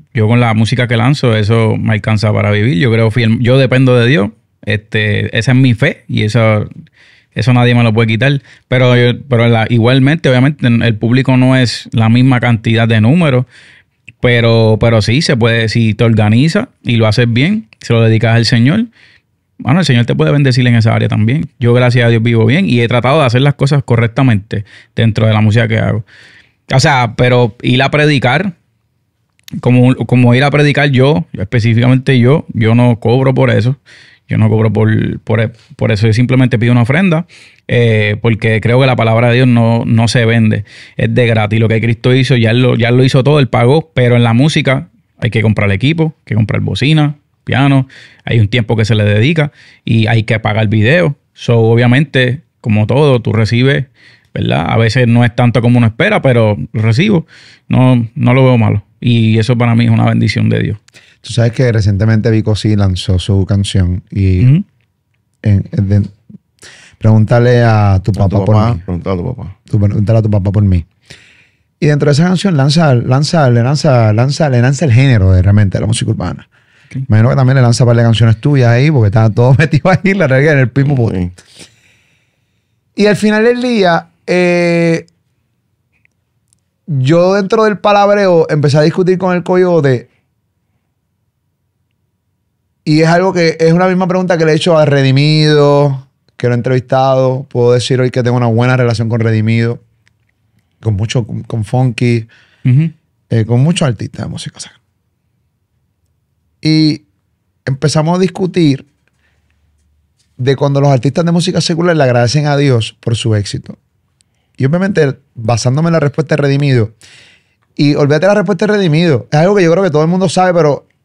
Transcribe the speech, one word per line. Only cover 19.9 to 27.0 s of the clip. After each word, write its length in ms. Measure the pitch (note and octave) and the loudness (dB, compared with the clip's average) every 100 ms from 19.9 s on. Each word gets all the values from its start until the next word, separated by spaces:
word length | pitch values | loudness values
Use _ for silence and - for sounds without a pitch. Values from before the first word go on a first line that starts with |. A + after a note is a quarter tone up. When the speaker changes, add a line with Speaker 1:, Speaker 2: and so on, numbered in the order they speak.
| B2 A#2 | 0 0
Speaker 1:
te 80 | |
puede 160 | C3+ D#3 | -2 0
bendecir 340 | D3 C#3 B2+ B2 | 0 0 0 2
en 80 | A#2 | 2
esa 180 | A2 | 2
área 140 | A2 A2 | 0 -2
también. 420 | A2 G#2+ C#3 - - | -2 -2 -2 -6 -4
Yo, 140 | A#2 | 0
gracias 320 | A#2+ B2 A#2+ A#2 | 2 2 2 2
a 20 | |
Dios, 120 | A#2 | 2
vivo 240 | A2+ A#2 A2 | 0 0 2
bien 220 | C#3+ F#3+ | 0 0
y 120 | B2 | 0
he 60 | A#2 | 0
tratado 320 | A#2+ A#2 D#3 | -2 0 0
de 80 | C3+ | 0
hacer 140 | B2 | 2
las 140 | C#3+ | 0
cosas 280 | C#3 C#3 D3 | 0 -2 -2
correctamente 840 | - A#2 A#2 A2 C3 G#2+ F#2 G#2+ G#2 - _ | 0 0 0 0 0 0 -2 -10 -10 -16 _
dentro 320 | - A2+ G#2 A2 | -4 -2 0 0
de 60 | |
la 80 | G#2+ | 2
música 260 | G#2+ G#2+ A#2 | 2 0 0
que 120 | A2 | -2
hago. 260 | G#2+ G#2+ - - - - _ _ _ | -2 -4 -8 -18 -20 -20 _ _ _
O 60 | C3 | 0
sea, 360 | D#3+ C3+ | 0 0